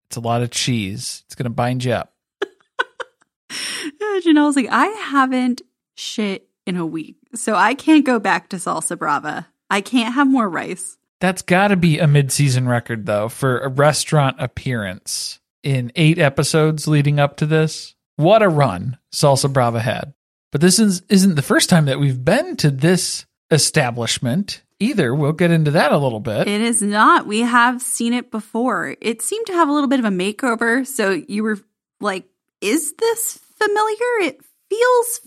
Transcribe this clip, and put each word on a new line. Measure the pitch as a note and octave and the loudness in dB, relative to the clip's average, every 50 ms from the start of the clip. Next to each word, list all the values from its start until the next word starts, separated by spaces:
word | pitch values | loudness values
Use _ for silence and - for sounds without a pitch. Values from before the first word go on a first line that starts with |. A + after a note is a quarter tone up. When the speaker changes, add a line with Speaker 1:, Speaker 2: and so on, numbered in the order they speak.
| _ _ | _ _
Speaker 1:
It's | - A#2+ | -12 -8
a | |
lot | A#2 A#2 A#2 A#2+ | -4 -2 -2 -2
of | B2 A#2+ | -2 -4
cheese. | - - - - B2+ A#2 G#2 F#2 G2+ A#2+ B2 - - - - | -4 -4 -2 -2 -2 -2 -2 -4 -6 -8 -10 -12 -12 -14 -16
It's | _ - | _ -12
gonna | - C3 A#2+ | -8 -8 -6
bind | A#2 B2+ A#2+ B2 B2+ B2+ A#2+ | -4 -2 -2 -2 -2 -2 -2
you | B2+ A#2 | -2 -2
up. | G2 - - _ _ _ _ _ _ - - - _ _ _ _ - - - _ - B4 - _ _ _ _ _ _ _ _ | -2 -4 -8 _ _ _ _ _ _ -10 -10 -10 _ _ _ _ -10 -10 -10 _ -14 -18 -18 _ _ _ _ _ _ _ _
Speaker 2:
<laughs> | - - - - - - - D#4 C#4+ _ G#4 G#4+ G4+ F#4+ E4+ | -12 -12 -10 -10 -10 -10 -10 -12 -10 _ -6 -4 -4 0 2
Janelle's | E4+ D#4 D4+ D4 D4 C#4+ | 4 4 4 4 4 2
like, | C#4+ B3 - | 0 0 0
"I | - A3+ C#4 F#4 | 0 0 0 0
haven't | G#4+ G#4+ F#4 C#4 C#4 C#4+ C4 C4 C4 B3+ B3+ B3+ B3 - - _ _ _ _ _ _ | -2 -6 -8 -4 0 0 0 2 0 0 0 -2 -2 -4 -8 _ _ _ _ _ _
shit | - - - - - G#3+ G3+ F#3+ - - _ _ _ _ | -16 -14 -10 -6 -6 -4 -4 -6 -8 -10 _ _ _ _
in | - F3+ | -6 -4
a | F3+ E3+ | -4 -4
week, | D#3+ D3+ D#3+ D#3 - - _ _ _ - | -4 -6 -8 -10 -12 -16 _ _ _ -12
so | A#3 - - A3 | -8 -4 -2 0
I | F3+ F#3 G#3+ C4 | 2 2 2 0
can't | C4+ - - D#4 D#4 C#4 | 0 2 6 6 6 6
go | C4 B3 A#3 | 4 0 0
back | G3 G3 F3+ E3+ - _ | 0 0 0 -2 -2 _
to | - F3+ | -10 -8
Salsa | - F3 F3 D#3+ D#3+ - F3 E3+ | -6 -6 -6 -4 -4 -6 -6 -6
Brava. | D#3+ D#3 D3 C3+ - D3+ D3+ - E3 - _ _ _ _ | -4 -2 -2 -2 -4 -6 -8 -10 -12 -14 _ _ _ _
I | F#3+ G3+ | -2 -2
can't | G3 - A#3 B3+ A3+ A3 A#3+ | -2 -2 -2 -2 -2 0 0
have | C4+ C#4+ C4+ | 2 2 4
more | C4 C4 A3+ G3 | 4 2 0 0
rice." | E3 D3 C3+ - F3+ F3+ - - - _ _ _ _ _ | -2 -6 -6 -6 -8 -10 -12 -16 -18 _ _ _ _ _
Speaker 1:
That's | - F#3 F#3 - | -2 -2 -2 -2
gotta | - - F#3 F3+ G3 G#3 G3+ | -2 0 2 4 4 4 4
be | F3+ E3+ F3 D3+ - | 4 4 2 2 4
a | F3 D3+ | 4 4
mid-season | C#3+ D3 C#3+ C3 - - C#3+ C#3 B2+ B2+ B2+ B2 | 4 4 4 2 0 0 2 2 2 2 0 0
record, | B2 A#2 A2+ - A#2+ A2+ G#2 G#2 | 0 -2 -2 -4 -6 -6 -4 -2
though, | G#2 G#2 G#2+ A2 | -2 -2 -2 -4
for | - - - C3+ B2+ A#2+ | -4 -2 -2 0 0 0
a | - C#3 | -2 -4
restaurant | C3 C3 C#3+ D3+ C#3+ - - - - D3+ C#3+ C3+ B2+ - | 0 2 4 4 4 2 -2 0 2 2 2 2 0 -4
appearance | B2+ B2 - - - C#3 B2+ A#2 G#2 F#2+ F2+ - - - - - - - - - _ _ _ _ - | -8 -8 -8 -8 -6 -4 -4 -4 -4 -6 -8 -10 -10 -10 -10 -10 -10 -10 -14 -16 _ _ _ _ -4
in | D3 C3+ B2+ B2 A#2+ - | -2 -2 -2 -2 -4 -2
eight | - E3 D3+ E3 F3 | 2 4 4 4 4
episodes | D#3+ C#3 - - D3+ - - D#3+ D#3 D#3 D#3 D3+ - - | 2 2 2 0 -2 0 2 2 2 2 0 -2 -2 0
leading | D3+ D3 C#3+ D3 D3 D3 | 2 2 2 2 2 2
up | C#3+ C#3+ C#3+ - | 2 0 0 -4
to | D#3 D3+ | -2 0
this. | D#3 D#3 D#3 D#3 - - - - - _ _ _ _ - | 2 0 0 0 -2 -8 -14 -18 -20 _ _ _ _ 0
What | D3 E3+ G#3 A3+ G#3+ | 4 4 6 6 4
a | G3 | 4
run | D#3+ D3 C#3+ B2 F#2 F2+ F#2+ B2 B2+ - _ _ | 4 2 2 2 0 -2 -6 -8 -8 -10 _ _
Salsa | - - - D3 C#3 C3 - C#3 | -4 2 4 4 4 4 2 0
Brava | C3+ C3+ B2 A#2 A#2 A#2 | 0 2 0 2 0 -2
had. | A2 B2 G#2 - - D3 - _ _ _ _ _ _ _ | -2 -2 -4 -4 -6 -10 -14 _ _ _ _ _ _ _
But | - C#3+ | -2 2
this | D3+ F#3 F3+ - | 4 4 6 4
is, | A3+ G#3 F#3 F3+ - - | 4 2 2 -2 -2 2
isn't | G#3+ F#3+ F#3 G3 F3 | 4 4 4 4 4
the | D3 | 2
first | C3+ - A#3 E4 - - | 0 2 2 2 4 4
time | F#3 E3+ D#3 | 4 4 4
that | C3+ C3 C#3+ | 2 2 0
we've | C#3+ C#3 B2+ B2+ B2+ | 0 0 0 0 0
been | D3 F#3+ C4+ E4 F#4 E4+ - | 2 2 2 0 -2 -4 0
to | - D3+ | 0 0
this | C#3 C3 C3+ E3 F#3 F3 - - - - - _ _ _ _ _ | 0 2 2 2 2 2 0 -4 -6 -10 -12 _ _ _ _ _
establishment | E3 D3 - - - D#3 C#3+ A#2+ A#2 A#2+ A#2 A2 - - - B2 A#2 F3 G3+ - - - _ _ _ _ | 0 2 2 0 0 0 0 0 -2 -4 -4 -4 -4 -2 -2 -2 0 0 -2 -4 -8 -14 _ _ _ _
either. | G3 A#3 D4+ G#3 D#3 A#2+ A#2+ | -4 -2 0 0 0 0 0
We'll | D3+ D3+ C#3 D#3+ | 0 0 -2 0
get | D#3 F3+ F3 | 0 0 2
into | E3+ D#3+ D#3 D3 | 2 2 2 2
that | C#3+ E3+ A#3 D4+ | 2 2 2 2
a | B3 D#3+ | 2 2
little | C#3+ C3 A2 G#2+ | 2 0 -2 -4
bit. | G2+ A#2+ G#2 A#2 F3 G#3 | -4 -4 -4 -2 -2 -2
Speaker 2:
It | G3+ G#3 | -2 -2
is | A3+ A#3 A#3 A3+ G3+ | -2 -2 -2 -2 -2
not. | G#3 G#3 G#3 A3 C#4 E4+ F4 - | -2 2 2 4 4 4 2 2
We | - G#3 A3 | -2 -2 -2
have | A#3+ A#3+ A#3+ B3 A#3 B3 B3+ B3 | 0 2 2 2 2 2 0 -2
seen | - - - - A#3 A#3 A#3+ | -6 -8 -6 -4 -2 -2 -2
it | B3 A#3+ - | -4 -6 -8
before. | - A3 G#3 - - A3+ A#3+ C4 G#3+ F3 E3 C3+ - - | -10 -12 -12 -8 -6 -4 -2 -2 -2 -4 -4 -6 -8 -6
It | - G#3+ A#3 A3+ - | -6 -6 -6 -6 -6
seemed | - G4 A4 A#4 G#4+ | -8 -6 -6 -6 -4
to | F#4+ | 0
have | E4+ E4+ C#4+ | 0 2 2
a | C#4+ | 2
little | D4+ C#4+ C4 | 0 0 0
bit | C4+ C4 | 0 0
of | A#3 | 0
a | G#3+ | 0
makeover, | G3 F3+ F3+ G3+ G#3+ - - B3+ A#3 A3 A#3 A#3 A3+ C4 C4 | 0 0 -2 -4 -4 -4 -2 -2 -2 0 0 0 0 0 -2
so | - - - A3 G3 G3 E3 - - | -4 -4 -2 0 0 0 -2 -4 -6
you | G3+ G#3 | -6 -4
were, | A3 A3 G#3+ G3 - _ _ _ _ _ _ _ | -4 -4 -4 -6 -8 _ _ _ _ _ _ _
like, | - G#3 F#3+ F#3+ - _ _ _ _ _ _ _ | -6 -4 -4 -6 -10 _ _ _ _ _ _ _
is | - G3 A#3 D#4+ D#4+ - - | -2 -2 0 0 -2 -6 -6
this | - A4+ A4+ A4+ A4 - - - - _ _ _ _ | -2 -2 -2 -2 -2 -4 -8 -10 -12 _ _ _ _
familiar? | G#4+ G#4+ G4+ G#4 G#4+ A4 G#4+ G#4+ A#4 B4 A#4+ A4+ | -2 0 0 0 0 -2 -2 -2 -2 -2 0 0
It | F#4+ D4 - - _ _ _ _ _ _ | -2 -2 -4 -8 _ _ _ _ _ _
feels | F#4+ A4 A#4+ B4 B4 B4 A#4 A#4 - - - | -2 0 2 4 4 2 2 0 -6 -10 -8